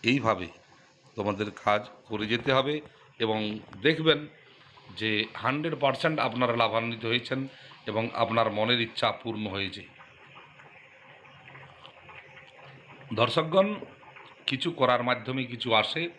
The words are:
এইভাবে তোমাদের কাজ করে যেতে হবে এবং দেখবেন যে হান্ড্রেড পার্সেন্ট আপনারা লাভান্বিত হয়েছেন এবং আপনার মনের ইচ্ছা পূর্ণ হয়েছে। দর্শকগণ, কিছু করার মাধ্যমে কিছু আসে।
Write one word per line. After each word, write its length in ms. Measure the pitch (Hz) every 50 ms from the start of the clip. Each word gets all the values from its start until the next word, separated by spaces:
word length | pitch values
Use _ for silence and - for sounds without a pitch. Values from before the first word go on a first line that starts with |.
| -
এইভাবে 440 | 117 127 139 113 113 107 87 90 82 - - - _ - - - _ _ _ _ - _
তোমাদের 360 | - 101 104 101 95 107 104
কাজ 300 | 98 - - - 104 107 107 - - - -
করে 200 | - 110 104 107 104
যেতে 260 | 113 120 123 139 131
হবে 280 | 131 135 139 147 151 147 - - - - - - _
এবং 400 | 117 110 110 110 107 104 107 107 - - - 95
দেখবেন 460 | 98 147 160 147 160 160 151 147 - 98 - - - - - - - - - - - - - -
যে 280 | 107 110 107 104 107 - -
হান্ড্রেড 460 | - - 117 135 147 156 165 151 135
পার্সেন্ট 400 | 143 135 131 - - - 107 104
আপনারা 360 | 117 127 113 123 127 120 117
লাভান্বিত 500 | 117 117 107 104 113 113 117 117 113 113
হয়েছেন 420 | 113 117 127 123 - 131 131 135 135 - - - - - - -
এবং 240 | - 104 110 113 120 -
আপনার 380 | - 117 117 113 117 113 110
মনের 300 | 104 107 107 113 123 120
ইচ্ছা 300 | 117 113 - - - 113
পূর্ণ 360 | 104 - - 117 110 107 107 104
হয়েছে। 400 | 95 98 98 95 92 104 90 - - - - - - - - - - - - - - - - - - - - - - - - - - - - - - 139 - 135 135 135 135 135 135 - - 143 - - - 147 147 139 - 147 - - - - - - - - - - - - - - - - 117
দর্শকগণ, 600 | 101 117 120 - 165 156 160 160 190 196 208 208 196 - - - - - - - - - - - - - -
কিছু 240 | 135 131 - 165
করার 320 | - - 131 123 123 117 120
মাধ্যমে 400 | 123 127 117 110 131 131 135 131
কিছু 300 | 117 120 113 107 123 113
আসে। 360 | 110 104 - - 160 165 175 170